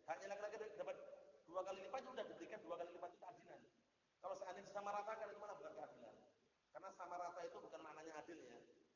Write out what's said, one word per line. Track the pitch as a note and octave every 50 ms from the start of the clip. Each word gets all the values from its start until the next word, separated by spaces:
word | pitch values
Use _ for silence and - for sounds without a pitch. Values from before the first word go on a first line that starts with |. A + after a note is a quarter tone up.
| -
Haknya | D3+ E3 F3 F#3+ G3 G3+
laki-laki | G3+ G#3 G#3 G3+ A3 G#3+ - -
dapat | C#3+ F3+ F#3+ F3+ D3 - - - - - - - - - -
dua | E3 F#3 F3+
kali | F#3+ F#3+ F#3+ E3+ -
lipat, | G#3+ C4+ A#3+
itu | B3+
udah | B3 A3+ G#3 -
diberikan | - - - - G#3+ G#3
dua | - D#3+ E3+
kali | E3+ F3 F3
lipat, | E3+ F3 F3+ F3
itu | - - G3+
keadilan. | F3+ E3 - - F3+ D3+ B2+ A#2+ - - - - _ _ _ _ _ _ _
Kalau | - F#3 F#3+
seandainya | F#3 G3 F#3 F3+ G3 G3 G3
disamaratakan, | G3+ G3+ G3+ G3+ G#3 G#3 G3+ G#3+ A3 A3 A3 G#3
itu | F#3+ G3+
malah | G#3+ G#3 F#3+
bukan | - - - - G#3
keadilan. | - - - B2 A#2+ A2 G#2+ - - - - _ - - _ _ _ _ -
Karena | D3+ F3+ F#3+
sama | F#3+ - F3+ F3 F3
rata | F3 F3+ E3+ F3 F3+
itu | E3 E3+ E3
bukan | E3 D#3 D3+ E3 D#3+
maknanya | D#3+ D#3 D3+ D#3 D#3 E3 D#3 D3+
adil | - - E3+
ya. | D#3 C3+ B2 A#2 - - - - - - - -